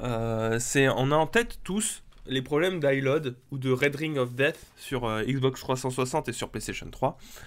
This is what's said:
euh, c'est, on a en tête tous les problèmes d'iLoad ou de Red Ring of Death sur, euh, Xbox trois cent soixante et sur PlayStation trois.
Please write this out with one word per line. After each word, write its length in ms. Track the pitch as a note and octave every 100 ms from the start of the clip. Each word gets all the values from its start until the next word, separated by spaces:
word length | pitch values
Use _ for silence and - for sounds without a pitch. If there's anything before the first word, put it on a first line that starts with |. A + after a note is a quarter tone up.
euh, 560 | B2 A2+ A2+ A2+ A2+ A#2
c'est, 300 | - C#3 C3+
on 220 | G#2+ C3+
a 40 | D3+
en 120 | D3+
tête 320 | A#3 A#3 -
tous 400 | - G3+ - - - - -
les 160 | C3
problèmes 380 | C3 D3 F#3 F3+
d'iLoad 580 | C#3 C3+ C3+ D#3 C#3 B2 -
ou 60 | C#3
de 140 | C3
Red 240 | B2+ C#3+ C#3+
Ring 220 | D#3+ C#3+
of 160 | B2 B2
Death 240 | C#3+ - - -
sur, 300 | - B2+ A#2
euh, 180 | A2
Xbox 380 | G#2+ C3+ C3 C3
trois 160 | - B2+
cent 120 | C3
soixante 380 | B2+ B2+ D#3+ -
et 40 |
sur 160 | - -
PlayStation 400 | G#2+ - F#2 -
trois. 260 | - C3+ - - -